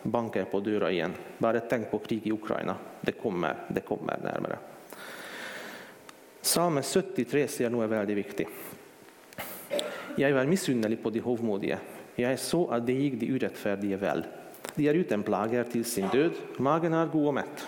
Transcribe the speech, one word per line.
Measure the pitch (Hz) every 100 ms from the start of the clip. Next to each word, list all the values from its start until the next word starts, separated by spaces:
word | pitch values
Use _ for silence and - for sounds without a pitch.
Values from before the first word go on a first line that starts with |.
banker | - 120 113 101 95
på | 98
døra | 104 104 90
igjen. | 92 82 87 - -
Bare | 117 113 -
tenk | 123 107
på | 107
krig | - 113 107
i |
Ukraina. | 107 - - - 95 - -
Det | -
kommer, | - 117 90 82 - -
det | - -
kommer | - - -
nærmere. | - - - - - - - - - - - - - - - - - - - - - -
Salme | - - 175 147
syttitre | 135 190 185 - 120 143 135
sier | - 120
noe | 120 110
veldig | 110 101 104
viktig. | 98 - - - - - - - - - - - - - - - - - - -
"Jeg | 139
var | 139 135
misunnelig | 190 - 127 107 113
på | 117
de | 110
hovmodige. | 117 120 113 101 - 80 - - - -
Jeg | 123 127
så | - 165 175
at | 120 120
det | 131
gikk | 143 123
de | 120 131
urettferdige | 107 - 104 98 101 95
vel. | 95 73 - - - - - -
De | 147
er | 151
uten | 185 107
plager | 104 95 110 120 117
til | 117 113
sin | - 95
død. | 117 165 - - -
Magen | 127 160 165
er | 165 160
god | 156 147
og | 131
mett." | - -